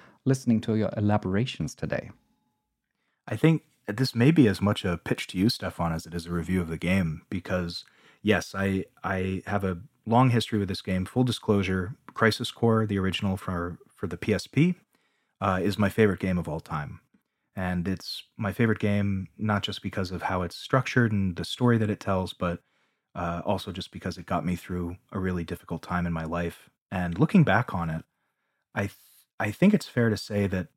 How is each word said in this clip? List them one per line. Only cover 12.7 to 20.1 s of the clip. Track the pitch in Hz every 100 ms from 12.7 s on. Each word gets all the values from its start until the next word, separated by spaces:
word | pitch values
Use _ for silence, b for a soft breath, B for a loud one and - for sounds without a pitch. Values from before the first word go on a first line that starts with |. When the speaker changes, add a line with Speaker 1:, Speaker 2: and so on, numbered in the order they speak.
| 110 110
Speaker 2:
the | 98
original | 92 92 101 92
for, | - 90 87 82 _ _
for | 90
the | 85
P | -
S | 98 -
P, | - 175 175 _ _ _ _ _ _
uh, | 101 92
is | 92 101
my | 101
favorite | - 107 90
game | 92 90
of | 80
all | 78
time. | - 78 69 - _ _ _ _ _ -
And | 92 90 87
it's | 90 - - - -
my | 104
favorite | 95 117 104
game, | 104 101 101 98 95 -
not | 107 101
just | - -
because | 98 101 90